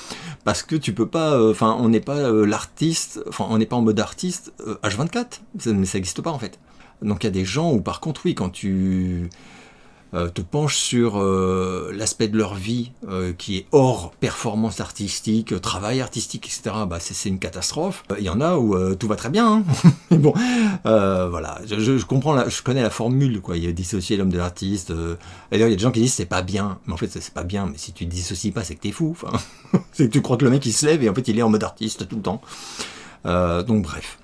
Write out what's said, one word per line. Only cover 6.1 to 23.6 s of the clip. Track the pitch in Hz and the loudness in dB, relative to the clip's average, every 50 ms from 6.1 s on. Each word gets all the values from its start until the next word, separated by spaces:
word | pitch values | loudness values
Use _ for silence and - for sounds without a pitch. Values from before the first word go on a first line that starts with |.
| - - | -6 -6
pas, | 135 165 | -6 -6
en | 156 | -6
fait. | 135 110 - - - _ - - - - - - _ | -6 -8 -12 -12 -16 _ -20 -20 -20 -20 -20 -12 _
Donc, | 107 104 104 87 - | -2 -2 -2 0 0
il | |
y | 107 | 0
a | |
des | 90 95 95 | 0 0 -2
gens | 92 104 147 165 170 139 | 0 0 0 2 2 2
où, | 104 | 2
par | 87 - 87 - | 0 -2 -6 -4
contre, | - 160 147 - - | -6 -6 -6 -2 -2
oui, | 180 - | -2 -2
quand | - 101 92 | 0 -2 -4
tu, | - - - 98 95 95 95 95 92 92 92 92 90 87 87 85 - - - - - - - - - - - - - - _ _ - | -4 -4 -4 -2 0 2 2 2 2 0 0 0 -2 -4 -4 -6 -10 -14 -20 -20 -20 -20 -20 -20 -20 -20 -20 -20 -20 -20 _ _ -4
euh, | 87 87 85 | -4 -4 -4
te | - - | -4 -6
penches | 87 - - 147 151 143 - | -6 -4 -2 -2 0 0 0
sur, | - - - 123 120 117 117 101 101 | -2 -2 0 2 2 2 2 2 2
euh, | 98 98 95 95 92 92 92 92 92 92 92 90 76 90 95 | 2 2 2 2 2 2 0 0 -2 -2 -4 -6 -8 -8 -6
l'aspect | 101 110 104 - - 113 107 | -4 -4 -4 -2 -2 -2 0
de | 107 | 2
leur | 110 104 92 98 | 0 0 0 -4
vie, | 95 92 110 120 123 117 127 - - 240 98 | -6 -4 -4 -2 -4 -4 -6 -10 -14 -10 -6
euh, | 95 92 92 90 87 | -4 -4 -2 -4 -6
qui | - - - 95 | -6 -6 -6 -6
est | 92 - - - | -6 0 4 4
hors | 143 131 131 120 95 87 82 | 6 6 6 4 0 -4 -10
performance | - _ - 113 - - - 120 104 110 110 110 95 - | -6 _ -4 -4 -4 -4 -4 -2 -2 0 -2 -2 -2 -6
artistique, | 98 - - - 101 92 - - - 113 107 113 110 - | -8 -10 -8 -8 -6 -6 -6 -4 -2 0 0 0 0 -2
euh, | 107 90 | -4 -4
travail | 95 - - 92 101 107 127 131 | -4 -4 -4 -4 -4 -2 -2 -2
artistique, | 123 - - 117 - - - 110 - | -2 -4 -6 -8 -8 -8 -8 -10 -10
et | - | -10
cetera, | - - - 113 95 107 107 | -10 -8 -6 -4 -4 -4 -4
bah, | 90 87 87 | -4 -4 -6
c'est, | - - 92 | -8 -8 -8
c'est | - - | -6 -4
une | 170 190 | -2 -2
catastrophe. | 185 - - - 90 - - - 147 170 196 - - - - | -2 -4 -6 -6 -6 -6 -4 -4 -2 -4 -4 -4 -6 -8 -8
Euh, | 101 | -6
il | 101 101 | -4 -2
y | 90 | -2
en | 85 113 | 0 0
a | 151 170 180 | 2 2 2
où, | 156 117 107 98 | 2 2 2 2
euh, | 90 92 92 95 | 2 2 0 -2
tout | 92 120 107 | -2 -2 -4
va | 107 | -4
très | 98 - 117 | -4 -4 -2
bien, | 156 214 240 220 214 | 2 4 4 4 4
hein. | 220 202 170 135 - - 165 - - - | 4 4 2 2 6 8 8 8 6 4
<laughs> | - | 4
Mais | 175 | 4
bon, | 160 143 151 - 190 247 247 247 240 226 208 190 - - | 6 6 6 4 4 2 2 4 4 2 2 0 0 2
euh, | 110 110 110 98 95 95 92 90 87 | 4 4 4 4 4 2 2 0 0
voilà, | 87 82 80 - - - - | -2 -4 -6 -8 -10 -10 -8
je, | 110 104 107 | -4 -2 0
je, | 110 123 135 | 2 2 2
je | 123 95 | 2 2
comprends | - 131 139 127 156 147 | 2 0 2 2 4 2
la, | 127 117 | 2 2
je | 127 - - - | 0 -2 -2 -2
connais | 127 127 135 | 0 0 2
la | 117 104 | 2 0
formule, | - - 113 120 127 135 143 131 113 98 | 0 -2 0 2 2 4 4 2 2 -2
quoi. | 90 - 87 | -4 -4 -4
Il | 85 | -2